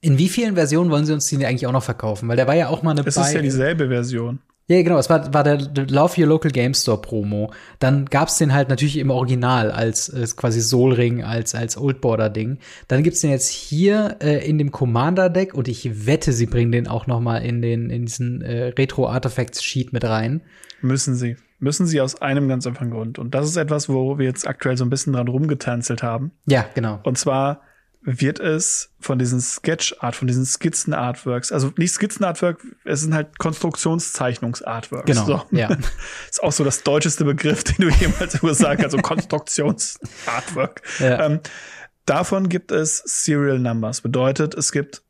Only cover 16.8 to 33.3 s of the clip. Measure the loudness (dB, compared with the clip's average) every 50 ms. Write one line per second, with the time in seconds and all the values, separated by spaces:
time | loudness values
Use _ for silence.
16.8 | 0 0 -4 -4 -2 -2 -2 0 0 0 -2 -2 -2 -2 -2 -2 0 0 0 -2
17.8 | -2 -4 -4 -4 -4 -4 -4 -4 -4 -4 -4 -4 -6 -4 -4 -2 -2 -2 0 0
18.8 | 0 0 2 0 0 0 0 0 -2 -2 -2 -2 -4 -4 -4 -8 -8 -4 -2 -2
19.8 | -4 -2 -4 -2 0 0 0 0 0 0 -2 -4 -6 -8 -20 -20 -20 -20 -16 _
20.8 | 0 0 0 0 0 0 -2 -2 -2 -4 -6 -6 _ _ _ _ -2 -2 0 0
21.8 | 0 2 2 2 0 0 -2 -4 -2 0 0 2 2 2 0 0 -2 -6 -6 -4
22.8 | -4 -4 -4 -4 -6 -8 -8 -8 -10 -4 -2 0 0 0 0 -2 0 0 0 -2
23.8 | 0 0 0 0 2 0 0 0 0 0 0 -2 -4 -6 -6 -2 -2 -2 0 2
24.8 | 0 0 0 0 0 0 0 0 0 0 0 0 0 0 0 -2 -2 -4 -4 -2
25.8 | -2 -4 -4 -4 -2 -4 -2 -4 -4 -6 -8 _ _ 2 2 2 2 0 -4 -4
26.8 | -2 -2 -4 -4 -2 -2 -2 0 0 0 0 0 0 0 -2 -4 _ _ _ _
27.8 | _ _ _ _ _ -6 -2 0 0 -2 -2 -2 -2 -2 -2 0 -2 -2 -2 -4
28.8 | -6 -10 _ _ -6 -4 -2 0 0 0 0 -2 -2 -4 -8 -6 _ -2 -2 -2
29.8 | -2 -6 -6 -4 -6 -6 -4 -2 -2 0 0 0 0 -2 -4 -2 -2 -2 -2 -2
30.8 | -4 -2 -2 -2 -2 -2 -4 -6 -4 -4 -4 -4 -4 -2 -2 0 -2 -2 0 0
31.8 | 0 0 0 -2 -2 -4 -2 -2 -2 -2 0 0 0 -2 -2 -2 -10 -20 -20 _
32.8 | _ -4 -4 -2 0 0 0 0 -2 -4